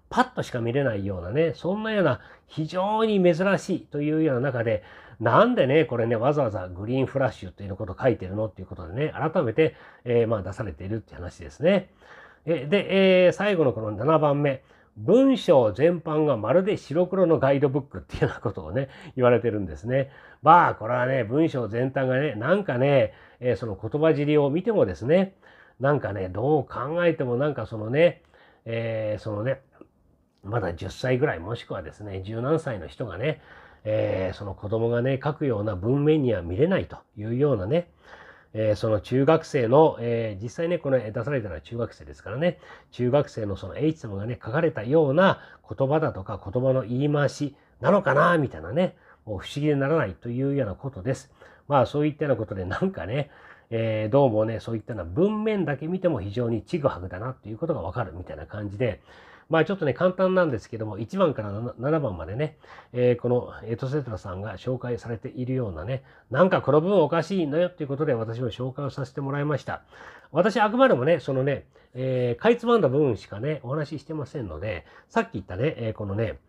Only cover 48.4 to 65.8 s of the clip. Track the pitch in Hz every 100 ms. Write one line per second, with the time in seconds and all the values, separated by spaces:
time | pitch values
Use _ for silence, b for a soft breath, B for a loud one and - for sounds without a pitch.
48.4 | 131 82 80 135 180 - b b - 107
49.4 | - - 151 143 139 160 113 90 123 120
50.4 | 139 139 110 95 139 - 92 131 - b
51.4 | b b - 147 147 151 151 143 151 123
52.4 | 107 95 90 95 190 190 90 131 139 B
53.4 | B B B 113 113 110 107 131 139 107
54.4 | 110 110 - 113 - 107 85 95 196 214
55.4 | 214 208 156 139 156 185 180 131 101 104
56.4 | 120 113 - 175 139 - 92 95 120 127
57.4 | 107 110 165 135 85 123 107 82 90 76
58.4 | 78 107 104 101 120 98 B B B B
59.4 | B 160 156 196 147 127 185 185 185 185
60.4 | 170 113 - 113 107 101 117 190 180 127
61.4 | 104 101 117 - 127 160 131 87 82 110
62.4 | 151 - B B B 120 123 120 120 123
63.4 | 117 - 110 117 131 151 127 107 101 95
64.4 | 107 - - 127 123 117 117 117 123 -
65.4 | 123 131 113 82